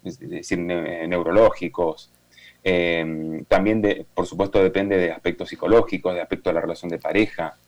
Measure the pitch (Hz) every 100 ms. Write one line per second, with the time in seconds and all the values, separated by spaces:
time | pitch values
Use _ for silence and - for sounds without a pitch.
0 | 95 - - 82 - 92 87 87 80 85
1 | 82 87 82 95 110 - 85 - 85 78
2 | - _ _ _ - _ 95 87 87 85
3 | 80 80 78 80 - 95 101 110 104 -
4 | - - 90 85 98 104 95 95 98 95
5 | 87 80 87 87 90 - 87 117 117 92
6 | 92 90 - 92 - 82 90 85 87 80
7 | 78 90 104 - 80 -